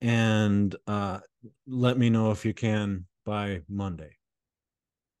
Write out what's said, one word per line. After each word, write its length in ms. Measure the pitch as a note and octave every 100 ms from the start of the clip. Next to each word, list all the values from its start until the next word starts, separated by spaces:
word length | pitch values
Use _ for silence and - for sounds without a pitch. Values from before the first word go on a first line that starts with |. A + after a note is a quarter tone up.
And, 720 | A#2+ A#2 A2 A2 G#2+ G2+ G2+ - -
uh, 340 | G#2 G2+ F#2+ - _ A2+ _ -
let 300 | B2+ B2 B2
me 120 | A#2
know 200 | A2+ A2
if 120 | G#2
you 100 | A2
can 520 | G#2 A2+ G#2+ G#2 F#2+ F2+ _
by 380 | - G#2 G2+ F#2 D#2+
Monday." 480 | G2 G2 E2 D#2 _ _ _ _ _ _ _ _ _ _ _